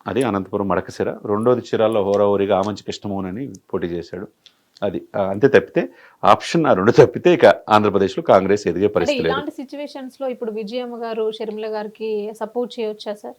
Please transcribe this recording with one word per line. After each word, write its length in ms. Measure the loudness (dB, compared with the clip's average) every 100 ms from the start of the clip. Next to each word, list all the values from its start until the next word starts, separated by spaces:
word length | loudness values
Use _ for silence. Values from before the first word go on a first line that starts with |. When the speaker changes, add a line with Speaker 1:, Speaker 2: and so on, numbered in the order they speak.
| -6
Speaker 1:
అది 160 | -2
అనంతపురం 460 | 0 -2 -2 -4 -2
మడకశిర. 420 | -2 -2 -6 -6
రెండోది 500 | -6 -4 0 2 0
చీరాల్లో 440 | 0 0 2 2
హోరాహోరీగా 540 | 0 2 2 2 2 0
ఆమంచి 240 | 0 -6
కృష్ణమోహన్ 440 | -10 -10 -8 -6 -6
అని 260 | -8 -12 -14 _
పోటీ 140 | -6 -4
చేశాడు, 420 | -6 -8 -12 -14 _ _ _ _ _
అది, 220 | -6 -6 -8 -4
ఆ, 60 |
అంతే 260 | -4 0 4
తప్పితే 400 | 4 2 -2 -4 -10 -20 _
ఆప్షన్ 420 | 2 2 2 0 2
ఆ 60 |
రెండు 180 | 4 6
తప్పితే 440 | 6 6 4 2
ఇక 120 | 6 6
ఆంధ్రప్రదేశ్లో 760 | 6 4 4 4 2 0 0
కాంగ్రెస్ 460 | 4 4 4 2 0
ఎదిగే 160 | 0
Speaker 2:
అంటే 100 | 0
Speaker 1:
పరిస్థితి 280 | 2 0 0
లేదు. 120 | 0
Speaker 2:
ఇలాంటి 160 | -2 -6
సిచ్యువేషన్స్ 720 | -10 -12 -10 -12 -12 -16 -10
లో 80 | -8
ఇప్పుడు 220 | -6 -8
విజయమ్మ 520 | -8 -8 -8 -8 -10
గారు 280 | -8 -4 -4
షర్మిల 360 | -4 -8 -8 -8
గారికి 680 | -8 -10 -10 -6 -6 -8 -8
సపోర్ట్ 400 | -8 -6 -8 -6
చేయొచ్చా 340 | -8 -8 -12
సార్? 200 | -12 -14